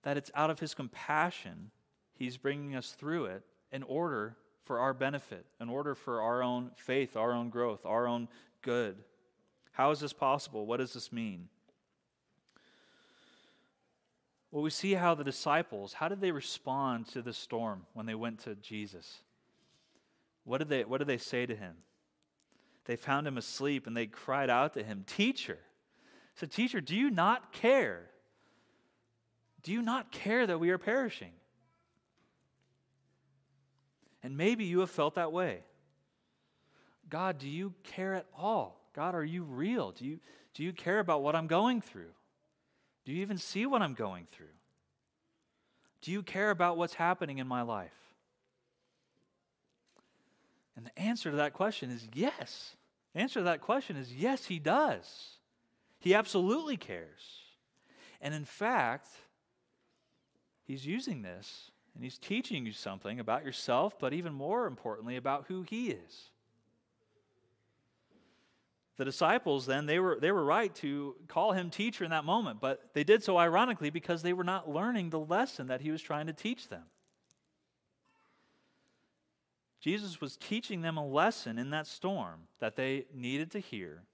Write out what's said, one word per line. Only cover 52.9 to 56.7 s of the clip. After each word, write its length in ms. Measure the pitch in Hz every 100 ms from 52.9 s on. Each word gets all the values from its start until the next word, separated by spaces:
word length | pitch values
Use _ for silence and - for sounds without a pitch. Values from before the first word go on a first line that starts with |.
| _ _
The 80 | 175
answer 180 | 254 -
to 60 | 175
that 160 | 165
question 340 | - 254 - 151
is 180 | 123
yes, 300 | 127 220 269
he 160 | - 175
does. 800 | 151 233 302 104 - - - - _ _ _ _ _ _
He 140 | 175
absolutely 640 | 196 214 202 185 262 311